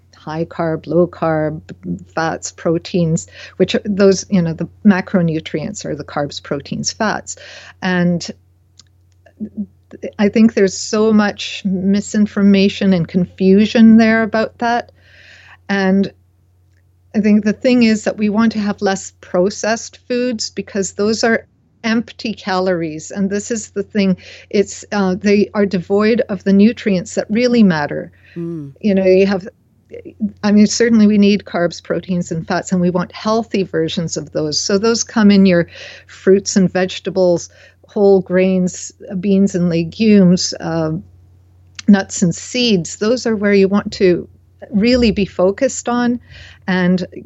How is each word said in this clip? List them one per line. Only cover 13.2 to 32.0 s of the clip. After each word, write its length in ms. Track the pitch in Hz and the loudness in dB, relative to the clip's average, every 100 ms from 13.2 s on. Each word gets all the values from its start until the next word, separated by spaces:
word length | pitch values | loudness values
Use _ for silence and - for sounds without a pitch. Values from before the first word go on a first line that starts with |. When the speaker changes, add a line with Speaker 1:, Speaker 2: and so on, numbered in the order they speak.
| 180 - 190 196 214 240 226 220 | -4 0 4 4 4 6 8 8
Speaker 1:
there 260 | 220 226 | 6 2
about 340 | 220 220 220 - | 0 -2 -4 -4
that. 340 | 233 233 - _ _ - - - - - - | -4 -4 -6 _ _ -20 -20 -20 -20 -20 -6
And 420 | 196 190 196 190 - _ _ _ _ _ _ _ _ _ 220 | -2 2 2 0 -6 _ _ _ _ _ _ _ _ _ -2
I 60 | |
think 240 | 214 208 214 | 2 2 2
the 80 | |
thing 300 | 202 262 247 | -2 0 4
is 200 | 226 214 | 2 2
that 140 | - 202 | -2 -2
we 100 | 208 | -2
want 220 | 208 226 | 0 0
to 60 | 220 | 0
have 220 | 202 202 | -4 -2
less 300 | 190 190 - - | -2 -4 -6 -20
processed 760 | - 180 196 - 214 226 - - - | -4 0 0 -2 -4 -4 -6 -18 -6
foods 420 | 247 247 220 - | -4 -2 -4 -8
because 440 | - 202 214 190 | -10 -8 -6 -6
those 300 | - 208 220 | -4 -2 0
are 240 | 233 226 - _ _ _ | 0 0 -4 _ _ _
empty 500 | 226 233 - - 247 | -2 -2 -4 -10 -10
calories. 800 | 190 208 185 185 175 165 156 - | -8 -4 -2 0 -2 -4 -8 -10
And 180 | 202 196 | -6 -4
this 220 | 202 - | -4 -6
is 200 | 233 - | -8 -6
the 120 | 202 | -10
thing. 340 | 202 214 196 185 - - - | -6 -2 0 -2 -6 -20 -4
It's, 340 | 208 - - - | -2 -2 -6 -8
uh, 240 | 208 190 180 | -2 -2 -2
they 340 | 208 202 190 | 0 2 2
are 120 | 214 202 | 0 -2
devoid 560 | 196 165 202 214 233 - | -2 -2 0 2 0 -2
of 140 | 196 | -4
the 100 | 196 | 2
nutrients 640 | 196 214 233 220 180 - 208 | 4 4 2 -2 -2 -4 -8
that 120 | - | -4
really 340 | 220 247 240 | -2 2 4
matter. 480 | 196 156 147 151 165 _ _ 175 | 4 2 -2 -6 -10 _ _ -12
Speaker 2:
Mm. 380 | 170 165 139 - | -10 -10 -12 -6
Speaker 1:
You 140 | 214 190 | -2 0
know, 100 | 190 | 4
you 220 | 190 196 | 4 2
have, 200 | 196 220 - _ _ _ - - - 208 - | -2 -6 -18 _ _ _ -20 -20 -8 -8 -4
I 80 | 208 | 2
mean, 160 | 208 208 | 4 4
certainly 400 | - 233 226 208 | 2 2 4 4
we 120 | 208 | 4
need 260 | 202 202 - | 4 2 -2
carbs, 360 | 180 175 - | -4 -2 -4
proteins, 500 | - 170 | -6 -6